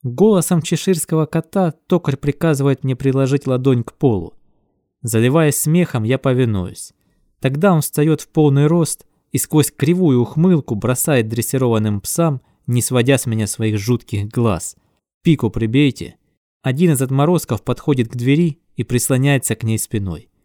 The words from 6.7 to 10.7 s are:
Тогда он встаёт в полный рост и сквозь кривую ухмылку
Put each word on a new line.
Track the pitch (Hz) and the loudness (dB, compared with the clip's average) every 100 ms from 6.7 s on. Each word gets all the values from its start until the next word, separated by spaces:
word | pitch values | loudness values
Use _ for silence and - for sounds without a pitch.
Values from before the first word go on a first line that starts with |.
| 104 - _ _ _ _ _ | -10 -20 _ _ _ _ _
Тогда | 135 143 196 | -4 2 2
он | 165 | 2
встаёт | - - 151 151 | 0 0 0 0
в | - | -2
полный | - 151 139 151 | 2 4 4 2
рост | 170 160 - _ _ _ | 2 0 -6 _ _ _
и | 135 | -6
сквозь | - 151 143 | 0 2 0
кривую | - 143 180 175 123 | 0 0 2 2 2
ухмылку | 117 156 180 165 - | 0 0 2 2 0